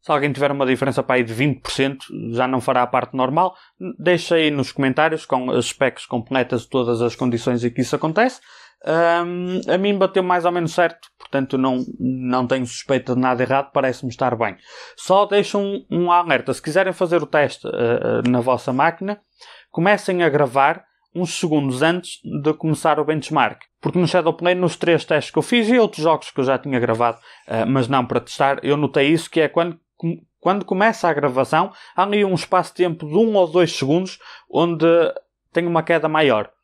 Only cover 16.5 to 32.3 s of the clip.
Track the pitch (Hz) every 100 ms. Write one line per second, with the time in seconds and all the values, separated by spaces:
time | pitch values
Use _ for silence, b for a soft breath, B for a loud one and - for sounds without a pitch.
16.5 | 123 - 160 190 175 180 170 151 156 143
17.5 | - - - 117 120 117 113 120 127 120
18.5 | 123 - 127 160 170 190 208 _ B B
19.5 | B B - 180 202 - 180 170 143 139
20.5 | 131 139 170 _ _ _ 170 170 - 175
21.5 | 151 139 127 160 180 - - 160 147 147
22.5 | 156 160 151 160 147 147 156 - 156 113
23.5 | - - _ 156 175 165 180 165 160 175
24.5 | 180 175 - 165 160 - 151 - - -
25.5 | 240 214 254 208 - 156 151 - - 131
26.5 | 131 143 131 117 113 117 113 B B -
27.5 | 113 110 135 120 131 123 123 - - 139
28.5 | 139 - 143 139 147 139 160 - 165 147
29.5 | - 170 165 _ _ 165 170 _ _ 180
30.5 | 202 180 185 220 214 170 147 139 127 127
31.5 | 156 202 B B - 196 208 196